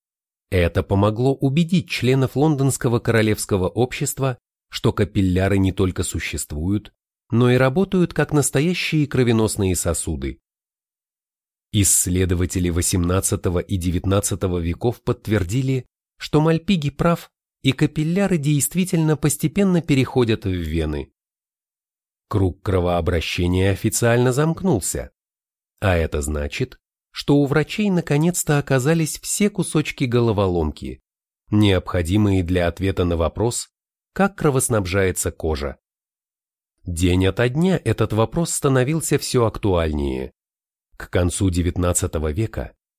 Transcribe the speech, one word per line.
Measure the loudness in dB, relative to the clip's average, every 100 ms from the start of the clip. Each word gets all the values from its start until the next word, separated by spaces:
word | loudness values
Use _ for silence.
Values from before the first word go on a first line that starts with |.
| _ _ _ _ -4
Это | 0 0 0
помогло | 0 2 2 2 0
убедить | 0 0 0 2 0 -2
членов | -2 2 2 2 2
Лондонского | 2 2 0 0 0 0
королевского | 2 2 2 0 0 0 0
общества, | 0 -2 -2 -6 -4 -4 -6 _ _ _
что | -4 -2
капилляры | 0 0 0 2 2 2 2
не | 2
только | 2 -2 -2
существуют, | -4 -6 -6 -8 -8 -6 -2 -4 -6 _ _ _ -2
но | 2 4
и | 4
работают | 2 0 0 0 0
как | 0 0
настоящие | 0 0 0 0 -2 -2 0 0
кровеносные | 2 2 2 2 0 0 0
сосуды. | -2 -2 -4 -6 -6 -10 _ _ _ _ _ _ _ _ _ _ _ _ _
Исследователи | 0 2 2 2 0 2 0 -2 -2 0
восемнадцатого | 0 0 0 2 0 0 -2 -2 -2
и | -2 -4
девятнадцатого | -2 -2 0 0 0 -2 -2 -2
веков | -2 -2 -2 -2
подтвердили, | -4 -4 -2 -2 0 -2 -2 -4 -6 _ _ -16
что | -2 2
Мальпиги | 2 2 0 0 0
прав, | 0 0 0 -4 _ _ _
и | -2
капилляры | 0 0 0 -2 0 0 0
действительно | 0 0 0 -2 -2 0 0 0
постепенно | 0 -2 -2 0 2 2
переходят | 2 0 2 0 0 0
в | -2
вены. | -4 -2 -2 -2 -4 -8 _ _ _ _ _ _ _ _ _ _ _ -4
Круг | 0 0 -2
кровообращения | -2 0 2 0 0 -2 -2 -2 0 2 2
официально | 0 -2 0 2 4 2
замкнулся, | 2 0 0 0 0 -2 -6 -10 _ _ _ _ _ _ -4
А | 0 2
это | 0 -2
значит, | -4 -4 -4 -6 -8 -10 _ _ _
что | -6 2 2
у | 4
врачей | 0 -2 -2 0
наконец-то | 0 0 0 2 0 0 0
оказались | 2 0 2 0 -2 -6
все | -6 0 0
кусочки | 0 -2 -2 -2 -4
головоломки, | 0 2 2 2 2 0 -2 -4 -10 -12 _ _ _ _ -2
необходимые | 2 4 2 0 -2 0 2 2 2
для | 0 0 0
ответа | -2 -2 0
на | 0 0
вопрос, | -2 -2 -4 -4 -10 _ _ _ _
как | 0 0 0
кровоснабжается | 0 2 2 0 0 0 0 0 -4
кожа. | -4 -4 -4 -6 -10 _ _ _ _ _ _ _ _ _ _
День | -10 -2 2 2 2
ото | 0 -2
дня | 0 0 0
этот | 0 -2 0
вопрос | 0 0 -2 -4
становился | -2 0 2 0 -2 0 -2
всё | 0 0 0
актуальнее. | 0 0 0 0 -2 -4 -4 -8 _ _ _ _ _ _ -20
К | -4
концу | 0 0 0 0
девятнадцатого | 2 0 0 0 0 -2 -4 -4
века | -4 -4 -6 -10 _ _